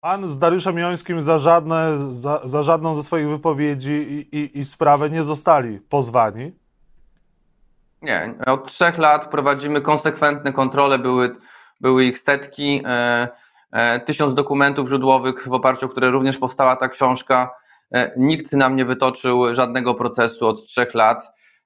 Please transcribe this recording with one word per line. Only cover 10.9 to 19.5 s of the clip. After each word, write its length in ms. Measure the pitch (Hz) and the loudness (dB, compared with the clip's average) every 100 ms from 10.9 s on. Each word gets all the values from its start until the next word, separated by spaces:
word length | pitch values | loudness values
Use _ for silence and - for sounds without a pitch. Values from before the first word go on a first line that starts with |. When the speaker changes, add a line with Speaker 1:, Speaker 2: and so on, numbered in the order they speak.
| 135 | 2
Speaker 2:
były, 380 | 123 127 123 123 _ - _ _ | 2 2 0 -2 _ -20 _ _
były 240 | 127 131 | 2 4
ich 140 | 127 123 | 2 0
setki, 640 | - 139 - - 143 143 | -2 -2 -2 -6 -2 -2
e, 440 | - 123 120 120 123 - _ _ _ | -2 -2 0 0 -2 -8 _ _ _
e, 280 | 117 117 120 | -2 0 0
tysiąc 340 | 120 147 147 | -4 -2 0
dokumentów 540 | 127 139 139 139 143 127 | 0 -2 2 2 0 -2
źródłowych, 600 | 135 131 131 127 127 131 | 0 2 2 2 -6 -4
w 40 | |
oparciu 340 | 123 127 127 131 | 0 0 0 -4
o 20 | |
które 220 | 131 127 | 0 0
również 280 | 131 131 135 | 2 0 -2
powstała 380 | 127 - 131 131 | -6 2 2 2
ta 120 | 131 | -2
książka. 680 | - 135 127 - 127 127 - _ _ _ | 0 0 0 2 0 0 -8 _ _ _
E, 200 | 120 120 123 | -2 -2 0
nikt 360 | 135 160 160 | 0 0 -2
nam 240 | 143 131 131 | 0 2 2
nie 80 | |
wytoczył 680 | 123 127 131 127 127 123 123 | -2 0 -2 0 0 2 2